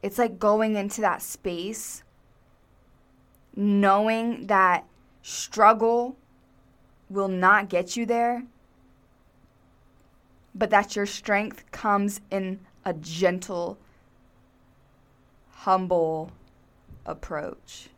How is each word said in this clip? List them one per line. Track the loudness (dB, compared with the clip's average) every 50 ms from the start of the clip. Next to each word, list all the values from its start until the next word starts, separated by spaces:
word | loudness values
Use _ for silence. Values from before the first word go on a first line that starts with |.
| -6
it's | -6 -2 -2
like | -2 -2 -2 0
going | 2 2 4 4 2 0 0
into | -2 -2 -4 -4 -2
that | -2 -2 -2 -2 -8
space | -12 -14 -8 _ -8 -6 -6 -8 -8 -8 -10 -12 -14 -14 -16 -18 _ _ _ _ _ _ _ _ _ _ _ _ _ _ _ _ _ _ _ _ _ _ _ _ _ _ _ _ _ -6
knowing | -2 0 2 4 4 4 4 4 4 4 2 0 0 -2 -4 -6 -6 -2 0
that | 4 4 6 4 4 2 -2 -8 _ _ _ _ _ _
struggle | _ -12 -10 -10 -10 -10 0 6 8 8 8 6 4 2 2 2 0 -4 -8 _ _ _ _ _ _ _ _ _ _ _ _ _ _ _ _ _ _ _
will | -4 -2 -2 0
not | 0 2 6 6 6 6 4 0
get | -2 -2 -2 -2 -4
you | -6 -2
there, | -2 0 0 0 0 -2 -4 -8 -14 _ _ _ _ _ _ _ _ _ _ _ _ _ _ _ _ _ _ _ _ _ _ _ _ _ _ _ _ _ _ _ _ _ _ _ _ _ _ _ _ _
but | -4 -2 4
that | 4 2 2 2 -4
your | -4 -4
strength | -4 -6 -10 -4 -2 -2 0 -2 -4 -10 -16 -20 _
comes | -18 -6 -2 0 2 2 2 0 -4 -8 -12 -8
in | -6 -6 -6 -6 -8 -10 -14 -20 _ _ _
a | -8 -8
gentle, | -8 -8 -12 -4 2 2 2 2 2 -6 -8 -8 -6 -6 -8 -10 -12 -20 _ _ _ _ _ _ _ _ _ _ _ _ _ _ _ _ _ _ _ _ _ _ _ _ _ _ _ _ _ _ _ _ _
humble | _ -10 0 0 0 2 2 0 0 0 0 0 -2 -6 -8 -10 -16 -20 -20 _ _ _ _ _ _ _ _ _ -20 -18 -12
approach. | -12 -12 -12 -10 -10 -10 -8 -8 -10 -12 -16 _ -20 -20 -20 -20 -20 _